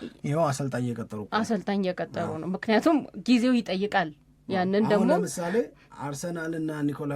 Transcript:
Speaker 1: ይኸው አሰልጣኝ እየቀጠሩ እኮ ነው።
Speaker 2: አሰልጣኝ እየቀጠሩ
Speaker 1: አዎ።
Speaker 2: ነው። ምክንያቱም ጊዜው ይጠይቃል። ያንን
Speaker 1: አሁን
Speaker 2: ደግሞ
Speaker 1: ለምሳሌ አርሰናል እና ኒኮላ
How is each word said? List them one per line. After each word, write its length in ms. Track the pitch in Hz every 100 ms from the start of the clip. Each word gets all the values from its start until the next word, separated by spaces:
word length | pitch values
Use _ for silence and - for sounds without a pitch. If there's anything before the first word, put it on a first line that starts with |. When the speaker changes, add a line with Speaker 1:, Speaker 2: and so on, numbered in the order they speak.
| - -
Speaker 1:
ይኸው 200 | 151 147
አሰልጣኝ 400 | 160 131 139 123
እየቀጠሩ 340 | 123 117 104 107
እኮ 120 | 107
ነው። 60 | 214
Speaker 2:
አሰልጣኝ 440 | 220 220 175 202
እየቀጠሩ 460 | 185 180 - - 170
Speaker 1:
አዎ። 120 | 156
Speaker 2:
ነው። 120 | 160
ምክንያቱም 460 | 185 - 214 311 320 - 202
ጊዜው 300 | 180 247 247
ይጠይቃል። 560 | 247 - 190 202 202 165 147 _ _ -
ያንን 300 | 185 180 196
Speaker 1:
አሁን 120 | 214
Speaker 2:
ደግሞ 200 | 208 226
Speaker 1:
ለምሳሌ 460 | 339 175 160 170 208 277 - - -
አርሰናል 520 | 139 143 175 170 160
እና 160 | 165 156 151
ኒኮላ 300 | 147 143 147